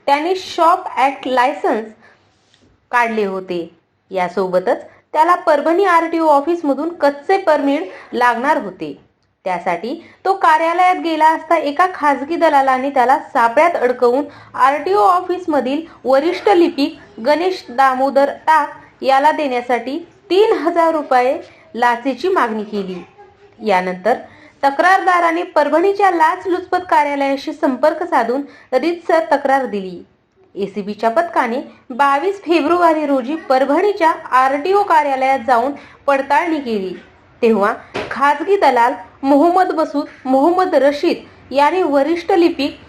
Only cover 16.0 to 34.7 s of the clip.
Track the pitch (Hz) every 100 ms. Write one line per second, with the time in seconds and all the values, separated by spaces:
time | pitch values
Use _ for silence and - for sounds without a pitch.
16 | 233 269 320 359 415 381 339 - 294 -
17 | - - 233 302 370 359 - 240 269 254
18 | 269 277 277 - - 311 294 - - _
19 | 240 269 294 302 285 247 233 240 240 302
20 | - _ _ 359 453 339 302 339 330 320
21 | 294 254 247 330 - - _ 220 240 233
22 | 269 254 359 359 233 220 202 208 185 180
23 | 175 _ - _ - _ 214 185 185 180
24 | 196 - - - - _ 277 277 359 381
25 | 359 359 339 330 359 311 285 311 381 392
26 | 392 339 320 370 381 359 370 359 359 320
27 | 294 285 277 277 311 294 302 247 294 320
28 | 349 302 220 262 285 - - 254 311 339
29 | - 330 330 285 269 269 254 202 185 175
30 | - _ _ _ _ 170 196 208 190 208
31 | 226 226 339 339 247 247 330 - _ 233
32 | 277 277 359 392 294 339 294 349 339 311
33 | 294 269 240 320 - 262 269 302 415 403
34 | 320 349 - 254 262 285 370